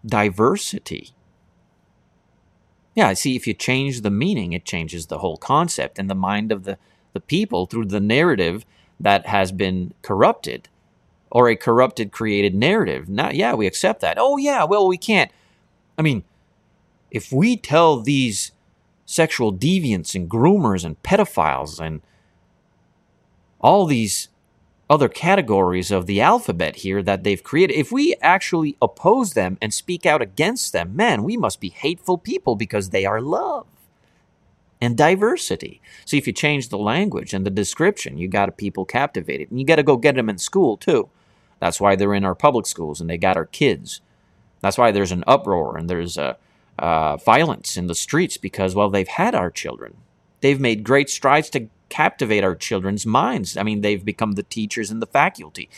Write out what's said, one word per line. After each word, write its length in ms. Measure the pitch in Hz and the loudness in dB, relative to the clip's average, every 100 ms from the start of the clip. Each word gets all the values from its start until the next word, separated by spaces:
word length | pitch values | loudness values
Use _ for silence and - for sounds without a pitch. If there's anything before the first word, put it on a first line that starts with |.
| 113 | -2
Diversity. 1040 | 104 104 92 117 202 - - - - - _ _ _ _ _ _ _ _ _ _ _ _ _ _ _ _ _ _ - | 0 0 2 2 2 -4 -10 -12 -14 -14 _ _ _ _ _ _ _ _ _ _ _ _ _ _ _ _ _ _ 2
Yeah, 180 | 156 | 2
see, 220 | 95 143 127 | 2 -2 -2
if 100 | - | -4
you 80 | |
change 480 | - - 131 139 120 | -4 -2 0 -2 -2
the 100 | 104 | -2
meaning, 420 | 101 165 175 87 | 0 0 -2 -4
it 100 | 85 | -6
changes 440 | - 87 80 87 78 | -6 -8 -6 -10 -10
the 100 | 78 | -6
whole 200 | 90 80 | -6 -6
concept 600 | - 143 170 - - - | 0 2 2 -4 -6 -6
and 100 | 98 | -6
the 60 | 95 | -2
mind 360 | 92 104 110 | -2 -2 -2
of 120 | 107 | -4
the, 140 | 95 98 _ _ _ | -6 -12 _ _ _
the 60 | - | -14
people 460 | - 170 214 87 92 | -2 -2 0 -4 -4
through 200 | 113 107 | -4 -4
the 140 | 101 | -2
narrative 680 | 104 123 175 113 85 98 - _ _ _ | 2 2 2 2 0 -2 -12 _ _ _
that 260 | 104 101 - | 4 4 4
has 260 | 101 95 | 0 0
been 420 | 92 95 92 90 - | 0 -2 -2 -6 -10
corrupted, 680 | - 98 160 233 - - _ _ _ _ _ _ _ | -4 4 4 2 -8 -12 _ _ _ _ _ _ _
or 180 | 120 120 | 4 4
a 60 | 113 | 4
corrupted 560 | - 117 127 - 104 | 2 4 2 0 -10
created 440 | - 110 101 101 95 | -6 -2 2 2 2
narrative. 540 | 139 220 120 65 80 | 2 2 0 -4 -6
Not, 260 | 101 147 151 | -4 -2 -2
yeah, 180 | 226 | -2
we 140 | 233 98 | 0 -2
accept 340 | - 185 214 | 0 -2 0
that. 160 | - - | -2 2
"Oh, 180 | 254 285 | 2 2
yeah, 260 | 285 262 | 0 0
well, 240 | 156 208 190 | 2 2 2
we 100 | 180 | 0
can't." 340 | - 208 131 _ _ _ _ _ _ - | 0 2 0 _ _ _ _ _ _ -2
I 60 | |
mean, 200 | 156 113 - _ _ _ _ _ _ _ _ | 0 0 -6 _ _ _ _ _ _ _ _
if 220 | 113 - | -10 -4
we 260 | 131 214 247 | 0 2 0
tell 420 | - 156 165 135 | 2 4 6 4
these 540 | 110 139 127 98 - _ _ _ _ _ - | 0 2 0 -2 -8 _ _ _ _ _ -6
sexual 460 | - 160 - 113 | 0 0 2 -2
deviants 640 | 92 135 190 147 98 80 95 | 0 0 0 0 -2 -4 -8
and 140 | 85 | -4
groomers 560 | 113 147 202 127 95 85 | 2 4 4 2 0 -4
and 160 | 76 | -8
pedophiles 760 | - 196 208 - 78 65 76 73 | 0 2 2 0 0 0 -6 -10
and 220 | 80 78 _ _ _ _ _ _ _ _ _ _ _ _ _ _ _ _ | -10 -10 _ _ _ _ _ _ _ _ _ _ _ _ _ _ _ _
all 260 | 120 196 175 | 4 4 4
these 440 | 127 107 - - _ _ _ _ _ _ | 0 0 -4 -10 _ _ _ _ _ _
other 180 | 151 127 | 2 2
categories 800 | - 170 196 123 98 92 90 90 | 0 2 2 2 2 2 0 0
of 160 | 98 90 | -2 0
the 140 | 101 | 2
alphabet 580 | 139 233 226 87 80 - | 4 2 0 -2 -4 -4
here 240 | 95 98 | -4 -2
that 220 | 95 95 | 0 -2
they've 200 | 92 95 | -2 -4
created, 300 | - 147 185 131 | -2 2 2 2
if 160 | 131 | -2
we 200 | 254 302 - | 0 0 2
actually 540 | 156 185 - 170 151 - | 2 2 0 -2 -2 0
oppose 500 | 120 - 170 254 214 | -2 2 2 2 2
them 260 | 113 90 92 | 0 -2 -2
and 120 | 107 | -6
speak 320 | - - 175 170 | -6 -6 -2 2
out 160 | 151 | 2
against 520 | 104 95 165 254 - | 0 -2 -2 -2 -4
them, 200 | - 85 | -4 -4
man, 300 | 117 233 123 | 0 0 2
we 140 | 123 240 | -2 -2
must 240 | 120 - | -4 -4
be 80 | 95 | -12
hateful 480 | - 151 170 - 180 | -6 -6 -6 -2 -4
people 400 | - 370 - 104 | -2 -4 -4 -4
because 320 | - 107 95 | -4 -4 -2
they 160 | 95 98 | -2 0
are 160 | 110 | -2
love 440 | 131 - 392 285 - _ _ _ _ _ _ _ _ _ _ _ | -2 -4 -4 -8 -10 _ _ _ _ _ _ _ _ _ _ _
and 160 | 120 117 | -2 4
diversity. 840 | 151 190 214 349 - 87 - - _ - | 4 4 2 0 -4 -6 -8 -16 _ -20
See, 140 | - 147 | -2 -2
if 100 | 131 | 0
you 60 | |
change 340 | - 147 143 117 | -2 0 0 -4
the 100 | 101 | -4
language 560 | 104 139 202 - - | -2 0 -2 -4 -6
and 120 | 98 95 | -4 -2
the 40 | |
description, 680 | 95 98 - 170 - - 69 | -2 -4 2 0 0 -10 -8
you 100 | 90 | -4
got 300 | 104 98 - | 0 0 -2
people 260 | 101 95 | -8 -6
captivated. 640 | 92 123 143 - 78 67 76 | -4 -2 -2 -4 -8 -8 -8
And 120 | 123 | -4
you 40 | 135 | 2
gotta 160 | 156 | 4
go 140 | 143 127 | 6 4
get 220 | 143 131 | 4 2
'em 120 | 110 | -2
in 80 | 92 | -4
school, 380 | - 196 156 104 | -2 2 2 0
too. 320 | - 139 - _ _ _ _ _ | 0 0 0 _ _ _ _ _
That's 200 | 87 - | -4 2
why 160 | 101 98 | 2 4
they're 180 | 101 | 2
in 120 | 101 98 | 2 0
our 100 | 90 | 2
public 300 | 147 123 95 | 2 2 -4
schools 340 | - 78 73 | -8 -8 -8
and 100 | 82 | -8
they 80 | 85 | -2
got 200 | 92 87 | 0 0
our 80 | 78 | -4
kids. 560 | - 143 82 - - _ _ _ _ _ _ | 0 0 0 -6 -18 _ _ _ _ _ _
That's 180 | 95 113 | -2 4
why 140 | 117 | 4
there's 220 | 101 92 | 4 0
an 100 | 87 - | -2 4
uproar 520 | 131 101 90 67 65 | 4 4 -2 -2 -6
and 120 | 85 | -4
there's 280 | 87 85 80 | -4 -4 -4
a, 180 | 69 - _ _ _ - | -4 -6 _ _ _ -4
uh, 380 | 82 80 78 73 | 2 2 2 0
violence 600 | - 120 165 - - - | 4 4 4 -2 -8 -6
in 100 | 87 | -4
the 80 | 85 | -6
streets 400 | - 151 185 - | -2 0 0 -4
because, 400 | 95 - 95 95 | -10 -2 -2 2
well, 140 | 101 | 2
they've 180 | 98 92 | 2 -2
had 280 | - 208 202 | -2 0 0
our 160 | 90 | -2
children. 440 | - - - - - _ _ _ _ | -6 -12 -12 -16 -20 _ _ _ _
They've 180 | 139 139 | 0 2
made 240 | 131 107 | 0 0
great 260 | 107 139 143 | 2 2 2
strides 400 | - 135 147 156 | -2 2 2 2
to 180 | 139 110 _ _ | -6 -8 _ _
captivate 520 | - 151 - 117 107 | -2 -2 0 0 2
our 140 | 98 85 | 2 -2
children's 500 | - 101 95 104 110 | -4 -4 -2 -4 0
minds. 520 | 117 202 220 110 - | 0 0 -2 -6 -4
I 60 | |
mean, 180 | 104 104 | -4 -2
they've 240 | 104 104 104 | -2 -2 -4
become 260 | 101 110 | -4 -4
the 120 | 98 | -4
teachers 460 | - 113 107 - 101 | -6 -8 -6 -6 -6
in 120 | 110 | -8
the 40 | 113 | -4
faculty. 640 | 139 165 - 78 - - | 0 0 -4 -18 -16 -18